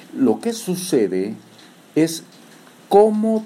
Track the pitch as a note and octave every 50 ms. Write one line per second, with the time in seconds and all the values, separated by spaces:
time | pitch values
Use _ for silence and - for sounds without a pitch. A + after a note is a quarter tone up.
0 | - - - - C3+ A#2 A2 - - A#3 A3+ A3+ - F#3 F#3 F3+ - - D#3+ B2+
1 | G#2 F#2 F#2 F#2 F#2+ A2 A2 - - - - - - - - - - - - D3
2 | D#3+ E3 E3 - - - - - - - - - - - - - - - - G3+
3 | G#3+ A3 G#3+ G#3+ G#3+ A3 A3 A3 A3